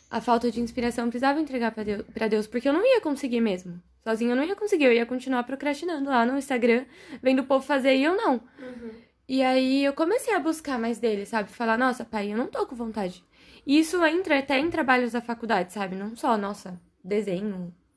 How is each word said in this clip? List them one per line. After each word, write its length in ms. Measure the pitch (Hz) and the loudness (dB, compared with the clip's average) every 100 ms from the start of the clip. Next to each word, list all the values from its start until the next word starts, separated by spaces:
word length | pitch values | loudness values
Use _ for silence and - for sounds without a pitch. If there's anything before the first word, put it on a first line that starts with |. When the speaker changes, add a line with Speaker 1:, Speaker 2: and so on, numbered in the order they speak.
| _ | _
Speaker 1:
a 140 | 226 | -6
falta 300 | 233 233 240 | 0 2 2
de 100 | 226 | -2
inspiração, 440 | 233 - 240 233 240 | -4 -2 -2 -2 -2
eu 40 | |
precisava 320 | 240 269 285 | 0 0 0
entregar 300 | 294 262 233 | -2 -2 -2
pra 120 | 220 | -2
Deu-, 200 | 208 208 | -4 -6
pra 240 | - - 226 | -6 -4 0
Deus, 180 | 214 214 | 0 0
porque 240 | 247 277 | -2 0
eu 40 | |
não 120 | 302 480 | 4 4
ia 160 | 494 | 4
conseguir 400 | 320 277 269 240 | 2 -2 -2 0
mesmo. 400 | 226 185 185 175 - _ | 0 0 -6 -16 -18 _
Sozinha 300 | 220 220 233 | -4 -2 0
eu 20 | 247 | 2
não 80 | |
ia 120 | 311 403 | 0 -2
conseguir, 300 | 415 370 262 | 0 4 6
eu 80 | |
ia 120 | 233 233 | 4 2
continuar 380 | 254 254 254 240 | -4 -2 -2 -2
procrastinando 640 | 269 285 285 339 311 277 | -4 -4 -4 -4 -4 0
lá 160 | 254 233 | 2 2
no 100 | 269 | 0
Instagram, 480 | 269 254 233 233 262 - - 262 | -2 0 2 2 0 -14 -18 -4
vendo 180 | 262 262 | 2 2
o 60 | 262 | 2
povo 200 | 269 269 | 0 2
fazer 300 | 285 262 262 | 2 4 4
e 80 | |
eu 120 | 285 392 | 4 2
não. 180 | 427 | 0
Speaker 2:
Uhum. 580 | 247 - - 254 240 233 226 - _ - | 0 -4 -16 -16 -14 -14 -16 -20 _ -4
Speaker 1:
E 140 | 262 | 0
aí 420 | 262 262 262 269 | 2 4 4 2
eu 100 | 277 | 2
comecei 420 | 277 320 480 508 381 | 2 0 0 0 0
a 40 | |
buscar 380 | 302 320 - 254 | 0 -2 -4 -4
mais 220 | 226 233 | -4 -2
dele, 260 | 233 208 202 | -2 -2 -2
sabe? 240 | 226 208 | -4 -4
Falar, 280 | - 233 226 | -4 -2 2
"Nossa, 280 | 262 254 233 | 0 -2 -6
pai, 260 | 220 202 | -6 -4
eu 60 | 214 | -4
não 100 | 330 | -4
tô 200 | - 403 | -4 -4
com 80 | 240 | -4
vontade." 480 | 233 220 190 - _ _ - - - | -8 -4 -6 -6 _ _ -20 -12 2
E 140 | 285 | 4
isso 240 | 311 359 330 | 4 2 2
entra 320 | 330 370 277 | 2 2 0
até 200 | 269 269 | 2 0
em 100 | 330 | 0
trabalhos 440 | 330 269 254 247 | 0 2 2 2
da 80 | 233 | -2
faculdade, 520 | 226 226 220 208 180 | -4 -6 -2 0 0
sabe? 220 | 214 190 190 | -4 -6 -6
Não 200 | 208 233 | -8 -4
só, 220 | 294 220 | 0 0
nossa, 420 | 202 208 190 180 - _ | -2 -8 -12 -14 -18 _
desenho 720 | 180 208 202 180 214 190 175 175 _ | -4 -2 -2 -4 -4 -8 -10 -14 _